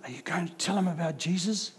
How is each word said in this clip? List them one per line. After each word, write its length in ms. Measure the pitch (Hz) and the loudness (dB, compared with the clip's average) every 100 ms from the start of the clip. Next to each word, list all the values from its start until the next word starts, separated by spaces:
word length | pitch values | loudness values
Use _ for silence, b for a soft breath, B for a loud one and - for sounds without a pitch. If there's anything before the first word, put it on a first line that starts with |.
Are 60 | - | -10
you 120 | 127 | -10
going 240 | - 175 170 | -4 -2 -2
to 60 | |
tell 240 | - - 196 | -2 0 2
him 100 | 185 | 2
about 300 | 160 165 143 | 2 -2 0
Jesus? 540 | 165 185 180 208 - | 2 2 2 0 -4